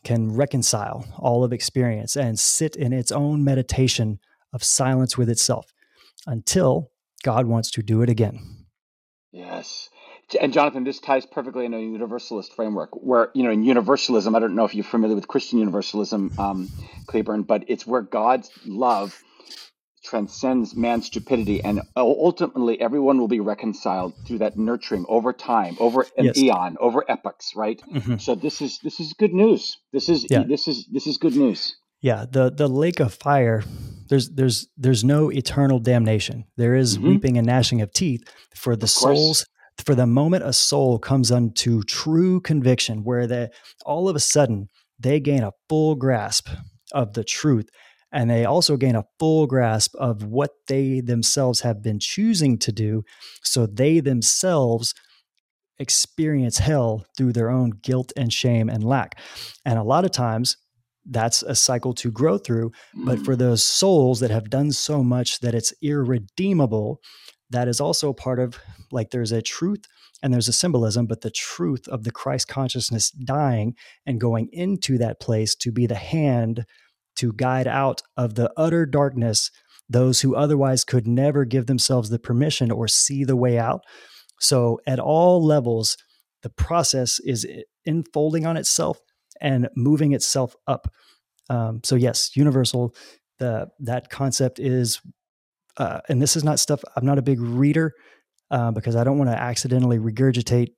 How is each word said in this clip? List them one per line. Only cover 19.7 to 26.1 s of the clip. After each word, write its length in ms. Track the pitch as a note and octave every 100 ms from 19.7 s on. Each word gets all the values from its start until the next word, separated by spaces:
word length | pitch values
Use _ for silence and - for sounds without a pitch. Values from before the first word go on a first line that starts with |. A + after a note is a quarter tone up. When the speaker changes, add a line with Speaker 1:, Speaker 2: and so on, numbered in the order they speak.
| _ _ _
Speaker 2:
transcends 680 | - A#2 G2+ - C3 B2+ A2
man's 320 | - A#2 A#2+ -
stupidity, 560 | A#2 - B2 G#2 G2
and 140 | G2+ G#2
u-, 60 | - -
ultimately 840 | B2 C#3+ E3+ E3+ E3 C3 A#2+ A2+
everyone 380 | A#2 C#3+ C#3 C3+
will 100 | A2+
be 100 | A#2
reconciled 720 | G#2 G2+ A2+ F#2+ G2+ F#2 F2+ - -
through 120 | A#2
that 180 | G#2+ G#2
nurturing 460 | A2 A#2+ - G#2 F2+
over 240 | A#2 A2+
time, 440 | - - A#2 F2+ E2+
over 240 | A#2 B2 B2+